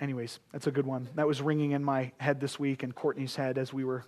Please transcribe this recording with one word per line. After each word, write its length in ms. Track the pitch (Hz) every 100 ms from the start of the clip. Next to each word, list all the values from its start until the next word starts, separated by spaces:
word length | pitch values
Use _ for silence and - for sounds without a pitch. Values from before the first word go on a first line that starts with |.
anyways, 400 | 139 123 117 - _
that's 140 | 147 147
a 60 |
good 140 | 135 135
one. 220 | 131 120
That 140 | 151 151
was 120 | 139
ringing 300 | 147 151 147
in 140 | 143
my 280 | 143 135 127 -
head 220 | 139 139
this 180 | 139 -
week 240 | 143 131
and 100 | 127
Courtney's 440 | - 151 135 131 -
head 220 | 135 131
as 140 | 127
we 120 | 135
were 200 | 131 127